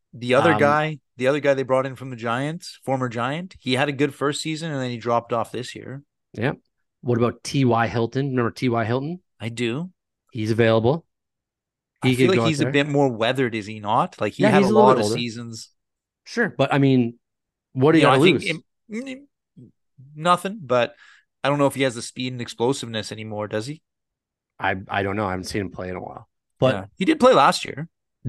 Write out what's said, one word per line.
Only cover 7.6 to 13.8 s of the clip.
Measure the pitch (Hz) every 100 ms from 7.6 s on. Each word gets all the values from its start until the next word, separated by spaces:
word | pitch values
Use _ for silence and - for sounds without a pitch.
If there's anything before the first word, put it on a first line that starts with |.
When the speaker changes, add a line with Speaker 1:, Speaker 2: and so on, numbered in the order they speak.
| 127
Speaker 2:
Y | 113 110
Hilton? | 113 113 131 139
Remember | 127 113
T | - 131
Y | 117 110
Hilton? | 127 147 180 _ -
Speaker 1:
I | 113
do. | 117 117 131 185 _ _ _ _
Speaker 2:
He's | 120 107
available. | 110 113 113 113 165 - _ _ _ _ _ _ _ _ _
Speaker 1:
I | 131
Speaker 2:
He | 123
Speaker 1:
feel | 123
Speaker 2:
could |
Speaker 1:
like | 117
Speaker 2:
go |
out | 113
Speaker 1:
he's | 107
a |
Speaker 2:
there. | 123
Speaker 1:
bit | 143 147
more | 143 135
weathered, | 110 113 131 123
is | 113
he | 101 110